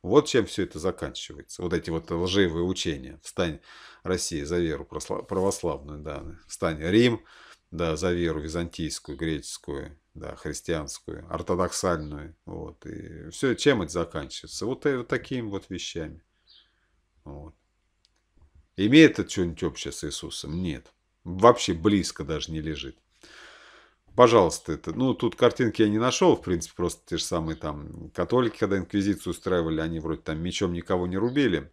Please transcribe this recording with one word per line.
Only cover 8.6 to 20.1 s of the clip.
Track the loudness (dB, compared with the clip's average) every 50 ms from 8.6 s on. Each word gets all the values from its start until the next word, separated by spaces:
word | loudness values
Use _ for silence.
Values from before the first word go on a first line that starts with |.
| -6 -6 -6 -6 -6 -6 -6 -8 -10 -12 -8 -6
греческую, | -4 -4 -4 -4 -6 -10 -16 -14 -10 -10 -10 -8 -10 -12 -16 _ _ _ _
да, | -14 -12 -12 -12
христианскую, | -10 -10 -10 -10 -8 -4 -4 -4 -4 -4 -8 -12 -14 _ -14 -14 -14 -12 -8 -8
ортодоксальную». | -8 -2 -2 0 0 0 -2 -2 -2 0 0 0 0 -2 -8 -10 -12 -12 -14 -18 _ _
Вот. | -12 -12 -10 -10 -12 -14 _ -16
И | -14 -14 -14 -14 -14 -16 -16 -16 -16
все, | -8 -2 0 0 0
чем | 4 4 4 4 4 0
это | -2 -2
заканчивается? | -2 -2 -2 -4 -8 -8 -8 -12 -14 -14 -12 -10 -6 -6 -6
Вот, | -6 -2 -2
э, | -2 -2 -2
вот | -2 -4
такими | -4 -4 -4 -4 -6 -6 -6 -6
вот | -6 -8 -8 _
вещами. | -10 -10 -8 -8 -8 -8 -8 -8 -10 -16 _ _ _ _ _ _ -20 -20 _ _ _ _ _ _ _ _ _ _ _ _ _
Вот. | -18 -16 -16 -16 -18 -20 _ _ _ _ _ _ _ _ _ _ _ _ _ _ _ _ _ -20 _ _ -20 _ _ _ 0
Имеет | 2 8 10 12 12 10 10 4
это | -4 -4
что-нибудь | 0 -2 -2 -2 -2 -2 -4
общее | -4 -4 -4 -10 -10 -8
с | -8 -8
Иисусом? | -8